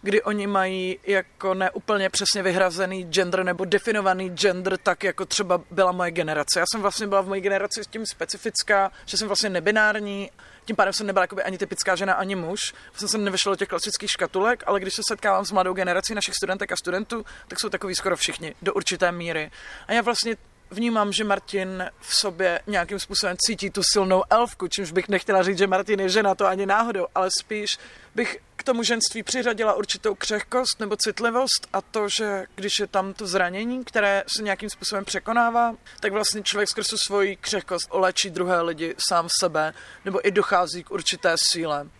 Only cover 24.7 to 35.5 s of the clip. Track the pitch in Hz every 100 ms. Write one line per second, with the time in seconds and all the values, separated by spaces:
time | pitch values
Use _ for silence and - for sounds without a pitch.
24.7 | - 180 175 180 196 - 196 185 185 196
25.7 | 190 202 202 190 196 202 185 196 185 196
26.7 | 202 233 202 175 - 190 - - 214 208
27.7 | - - - - - 240 - _ - -
28.7 | 240 226 226 - 226 - 262 240 220 220
29.7 | 202 208 - 220 196 - 208 - 254 254
30.7 | - 214 208 - 202 233 233 262 - -
31.7 | 196 - 220 208 202 214 196 185 - 202
32.7 | - 196 196 190 190 208 185 175 185 233
33.7 | 254 240 226 202 196 - - 214 190 214
34.7 | - - 202 202 190 - 226 233